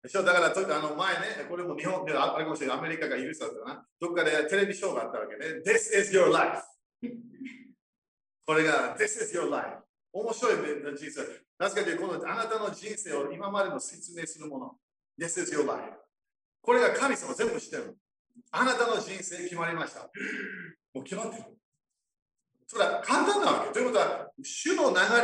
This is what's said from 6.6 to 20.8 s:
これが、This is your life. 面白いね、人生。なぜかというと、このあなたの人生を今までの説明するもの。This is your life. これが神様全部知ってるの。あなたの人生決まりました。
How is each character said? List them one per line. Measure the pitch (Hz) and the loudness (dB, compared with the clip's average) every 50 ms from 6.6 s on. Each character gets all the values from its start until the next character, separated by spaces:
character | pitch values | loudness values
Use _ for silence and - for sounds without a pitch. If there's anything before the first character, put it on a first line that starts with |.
| - - _ _ _ _ _ _ - 233 - - - - - - 262 - - - - - - _ _ _ _ _ _ _ _ _ _ _ _ _ _ | -8 -12 _ _ _ _ _ _ -10 -10 -10 -12 -16 -18 -16 -16 -16 -16 -16 -18 -20 -20 -20 _ _ _ _ _ _ _ _ _ _ _ _ _ _
こ | - 156 | 2 4
れ | 156 160 | 4 4
が、 | 156 147 135 127 120 - | 6 4 2 2 0 0
This | - 214 - - - - | 0 0 0 0 -4 -6
is | - - | -4 -2
your | 175 156 - | -2 -2 0
life. | - 123 - - - - - _ _ _ _ _ | -2 -2 -4 -6 -10 -14 -18 _ _ _ _ _
面 | - 190 220 226 | -8 -6 -4 -4
白 | 220 - 247 226 | -4 0 2 2
い | 190 | 2
ね、 | - 151 151 147 143 135 147 139 | 2 0 -4 -4 -4 -6 -8 -8
人 | - 156 147 | -8 -12 -10
生。 | - 139 131 - - - _ _ _ _ | -8 -10 -10 -10 -12 -18 _ _ _ _
な | 175 202 | -2 0
ぜ | 196 208 | 0 0
か | 190 | -2
と | 180 | 0
い | 156 | -2
う | - | -2
と、 | 180 | -4
こ | 190 | -4
の | 170 151 160 156 | -4 -4 -4 -4
あ | 214 | -4
な | 233 226 | -4 -2
た | 220 220 220 | -2 -2 -2
の | 214 190 | -2 -4
人 | - - 190 214 214 | -6 -8 -10 -10 -10
生 | - - 175 147 | -8 -6 -4 -4
を | 143 139 143 | -4 -4 -4
今 | - 170 202 196 | -6 -6 -6 -2
ま | 196 202 196 | 0 0 0
で | 180 | 0
の | 151 127 | -2 -6
説 | - - - 165 - - | -8 -10 -14 -16 -18 -14
明 | 175 170 160 | -10 -10 -10
す | 156 - 156 | -10 -12 -14
る | 151 151 | -12 -10
も | 139 131 | -10 -10
の。 | 127 135 - _ _ _ _ _ _ _ _ - | -10 -12 -14 _ _ _ _ _ _ _ _ -8
This | 165 165 170 180 | -6 -4 -2 -4
is | 165 - 151 | -2 0 0
your | 147 135 | 0 2
life. | 127 123 123 117 110 - - - _ _ _ _ _ _ _ _ _ _ _ | 0 0 -4 -8 -12 -14 -18 -20 _ _ _ _ _ _ _ _ _ _ _
こ | - - | 2 4
れ | 247 247 | 6 6
が | 233 196 - | 6 6 4
神 | - 262 277 233 | 4 2 2 0
様 | - - 262 | -2 -4 -8
全 | 254 - 233 226 | -2 0 0 0
部 | - - | 0 -4
知 | - - | -6 -6
っ | |
て | - | -8
る | - - | -8 -8
の。 | - - _ _ _ _ _ _ _ _ - _ _ | -10 -14 _ _ _ _ _ _ _ _ -20 _ _
あ | - - 254 | 0 2 2
な | 262 247 | 2 4
た | 233 240 | 2 2
の | 233 220 - | 2 2 0
人 | - 185 190 185 | -2 -6 -8 -8
生 | - - 175 170 175 | -8 -10 -8 -8 -8
決 | 175 175 | -6 -4
ま | 165 165 165 | -2 -2 -2
り | 170 | -2
ま | 160 147 | -4 -6
し | - - | -6 -8
た。 | - - - _ - - - - - - - - - - - - _ | -16 -18 -16 _ -10 -8 -6 -6 -6 -8 -10 -10 -12 -14 -16 -18 _